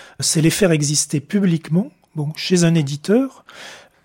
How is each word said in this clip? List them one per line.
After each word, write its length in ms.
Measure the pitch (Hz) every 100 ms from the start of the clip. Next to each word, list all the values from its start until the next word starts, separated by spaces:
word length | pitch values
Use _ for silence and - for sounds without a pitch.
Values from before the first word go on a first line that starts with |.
| - -
c'est 180 | - 170
les 100 | 160
faire 220 | - 190
exister 480 | 156 147 151 - 151
publiquement, 720 | - 208 196 165 - 160 269 _ _ 156
bon, 160 | 147 -
chez 260 | - 180
un 100 | 170
éditeur. 680 | 165 139 143 - 220 269 - _ - - - - _